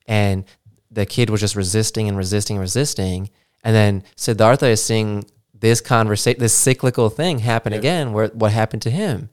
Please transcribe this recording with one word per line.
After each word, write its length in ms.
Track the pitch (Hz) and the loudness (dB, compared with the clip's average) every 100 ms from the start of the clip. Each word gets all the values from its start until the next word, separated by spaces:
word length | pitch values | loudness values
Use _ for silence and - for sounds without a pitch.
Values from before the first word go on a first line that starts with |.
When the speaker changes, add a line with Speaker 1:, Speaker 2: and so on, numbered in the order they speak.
| - | -2
Speaker 1:
And 380 | 107 101 95 92 _ _ _ _ | 0 2 0 -6 _ _ _ _
the 160 | 107 98 | -6 -4
kid 240 | - 113 | -2 0
was 100 | 107 | 0
just 140 | 101 | -2
resisting 540 | 104 92 107 107 110 104 | -2 -2 0 -2 -2 -2
and 80 | 98 | -2
resisting 400 | 92 104 98 104 | -2 -2 -2 -6
and 40 | |
resisting. 680 | 92 113 147 - 95 90 98 - _ _ | -4 -2 -2 -4 -4 -4 -8 -14 _ _
And 120 | 113 110 | 0 4
then 260 | 104 98 - - | 4 0 -6 -8
Siddhartha 500 | - 110 110 139 135 | -4 4 4 4 4
is 160 | 107 | 2
seeing 420 | - 113 107 104 - _ _ | 0 -2 -2 -4 -8 _ _
this 260 | 104 113 117 | _ 2 2
conversa-, 580 | - 117 110 104 127 120 | 2 2 2 0 0 0
this 160 | 117 | 0
cyclical 560 | - - 127 131 127 110 | 2 2 2 0 2 0
thing 280 | - 175 135 | 0 -2 -2
happen 320 | 113 113 113 | -2 -2 -2
Speaker 2:
Yep. 60 | 107 | -2
Speaker 1:
again, 320 | 127 175 131 | -2 -2 -2
where 160 | 107 110 | -2 -2
what 240 | 113 110 | 0 0
happened 300 | 110 110 110 | 2 0 -2
to 80 | 113 | -4
him. 380 | 143 208 107 107 | -2 -2 -4 -8